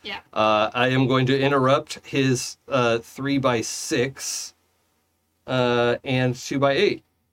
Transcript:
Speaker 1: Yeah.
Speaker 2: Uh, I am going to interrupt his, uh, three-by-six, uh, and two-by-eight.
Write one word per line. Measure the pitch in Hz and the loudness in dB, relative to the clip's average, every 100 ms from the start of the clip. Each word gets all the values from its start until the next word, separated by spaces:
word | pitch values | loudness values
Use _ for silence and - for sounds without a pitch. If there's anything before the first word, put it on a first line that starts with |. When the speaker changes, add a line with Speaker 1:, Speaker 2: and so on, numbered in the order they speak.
Speaker 1:
Yeah. | 214 202 - | -14 -14 -8
Speaker 2:
Uh, | - 107 107 107 | -2 2 2 0
I | 123 127 | 0 0
am | 131 131 | 2 2
going | 131 127 | 2 2
to | 135 | 2
interrupt | 135 143 127 143 - - - | 2 2 2 2 -2 -12 -6
his, | 139 131 127 - - - | -2 0 0 -4 -12 -4
uh, | 131 120 117 | 0 2 0
three-by-six, | - - 135 139 127 117 110 - - 151 135 135 - - - - _ _ _ _ _ _ _ _ - | -4 -8 -4 0 0 0 -2 -8 -4 -2 -2 -4 -10 -8 -10 -18 _ _ _ _ _ _ _ _ -6
uh, | 127 123 120 120 123 | 0 2 2 2 0
and | 135 127 127 123 | -2 0 0 -2
two-by-eight. | - 143 139 139 202 - _ _ _ | -6 0 0 2 0 -2 _ _ _